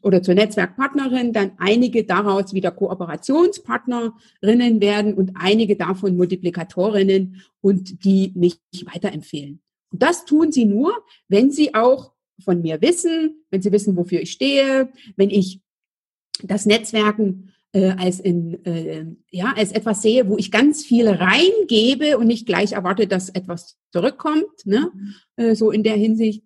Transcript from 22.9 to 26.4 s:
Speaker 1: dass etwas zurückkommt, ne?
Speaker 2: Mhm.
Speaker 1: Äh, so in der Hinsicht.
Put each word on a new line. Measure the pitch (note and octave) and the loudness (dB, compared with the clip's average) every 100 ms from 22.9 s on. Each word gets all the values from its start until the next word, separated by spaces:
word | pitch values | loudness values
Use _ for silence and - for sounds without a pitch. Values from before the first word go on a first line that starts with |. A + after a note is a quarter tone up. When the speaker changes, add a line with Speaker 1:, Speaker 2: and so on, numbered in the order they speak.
| G3 G3+ | -2 0
Speaker 1:
dass | F#3+ F#3 | -2 -4
etwas | F#3 F3+ F3 - _ _ | -10 -10 -14 -14 _ _
zurückkommt, | F3 A3 C4+ D#4 D#4 G4+ _ G3 | -4 -4 -4 -4 -2 -4 _ -2
ne? | G#3+ E4+ | 0 -2
Speaker 2:
Mhm. | G3 G3+ - _ - | -6 -18 -18 _ -4
Speaker 1:
Äh, | A3+ G#3+ | 0 2
so | A3 | 2
in | G#3+ | 2
der | G#3+ G#3+ | 0 0
Hinsicht. | A3 A3 A3 G#3 | 0 2 0 -4